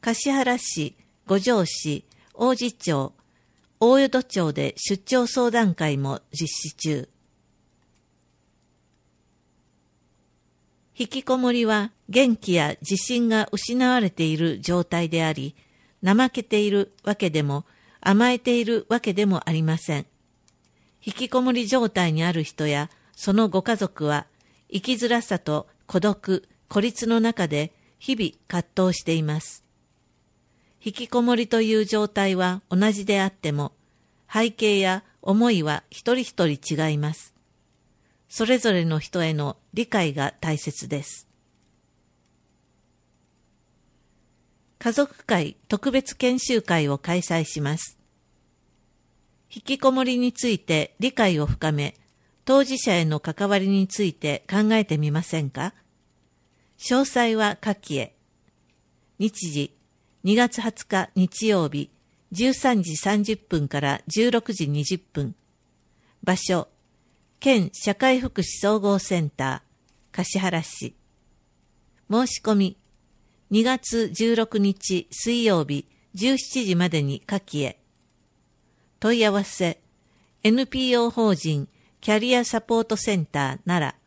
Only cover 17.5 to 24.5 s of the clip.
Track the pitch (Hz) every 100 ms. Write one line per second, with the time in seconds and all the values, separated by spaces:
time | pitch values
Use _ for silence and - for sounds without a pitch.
17.5 | 139 - _ _ _ - 196 247 247 254
18.5 | 240 226 233 - 233 - 190 208 180 -
19.5 | 160 160 160 - 147 143 _ _ _ _
20.5 | _ _ _ _ _ - - 247 262 254
21.5 | 240 220 254 226 - 175 156 170 165 156
22.5 | - 151 143 151 _ _ - - 202 220
23.5 | 185 185 226 190 - 151 147 - _ _